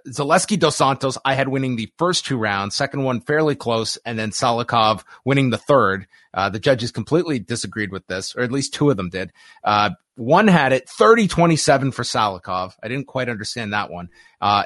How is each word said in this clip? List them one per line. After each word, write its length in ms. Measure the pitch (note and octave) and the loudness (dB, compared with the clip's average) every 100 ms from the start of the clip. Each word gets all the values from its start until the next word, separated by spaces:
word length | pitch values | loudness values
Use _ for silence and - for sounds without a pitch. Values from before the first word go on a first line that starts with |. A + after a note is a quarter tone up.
| C#3+ | -10
Zaleski 480 | B2 C#3+ F3 - G3 | -6 0 2 2 2
dos 180 | D#3 - | 2 2
Santos, 420 | C#3 C3 C3+ - | 0 2 -4 -2
I 120 | C3+ C3+ | -2 0
had 120 | C3+ | 0
winning 300 | C3+ C3 A#2 | -2 -2 -4
the 140 | G#2+ - | -6 -4
first 280 | F3 F3 - | -2 -2 -2
two 120 | C3 | -2
rounds, 380 | G#2+ G2 G2+ - | 0 0 -2 -4
second 280 | C#3 C#3 | -4 -2
one 180 | C3 A#2+ | -2 -2
fairly 340 | - D3+ D#3 C3+ | 0 0 0 0
close, 420 | B2+ A2+ A2 - A#2 | -2 -2 -2 -6 -8
and 140 | A2+ | -6
then 120 | A2 | -4
Salikov 720 | - B2+ A#2 A#2 A#2 A2 G#2 - - | -2 0 0 0 2 2 0 -6 -8
winning 260 | B2+ C#3 C3 | 0 2 2
the 80 | A2 | 0
third. 500 | - C#3 G2+ G2 F#2 _ _ | 2 4 4 0 -8 _ _
Uh, 160 | F#2 G2 | -4 -2
the 100 | G#2 | 0
judges 320 | D3 B2 A#2 | 0 0 -2
completely 480 | - G#2+ D#3+ E3+ C3 | -8 -2 0 0 -6
disagreed 520 | F#2 A#2+ F#2+ A2 G2+ | -6 -8 -6 -8 -8
with 140 | F#2+ - | -8 -8
this, 280 | F#2 - - | -8 -6 -6
or 60 | |
at 100 | B2 | -4
least 220 | C#3 C3+ | -4 -6
two 160 | - D3 | 0 0
of 80 | G2+ | 2
them 120 | F2+ | -4
did. 220 | F#2 F#2+ - - - | -6 -10 -14 -20 -6
Uh, 280 | - G#2 G#2 - _ - | 0 2 2 -2 _ -10
one 320 | A#2 E3+ G#3+ | 2 4 6
had 240 | E3+ C3 | 4 4
it 140 | C3 - | 0 -2
thirty 400 | - A3 A3+ G3 | 2 6 6 4
twenty-seven 640 | - E3+ D3+ - C#3 C3+ | 2 2 2 4 2 2
for 120 | A#2+ | -4
Salikov. 680 | A#2+ B2 G#2+ F#2 - F#2 F#2 - | -4 -2 -2 -2 -6 -6 -6 -10
I 60 | A2 | -10
didn't 180 | C3+ C3+ | -8 -8
quite 220 | C3 B2 | -6 -6
understand 440 | G#2+ G#2+ A#2+ G#2+ | -6 -8 -8 -4
that 160 | G#2 F#2+ | -4 -4
one. 200 | F2 F2 _ _ _ | -10 -14 _ _ _
Uh, 240 | G2+ G2+ | 2 2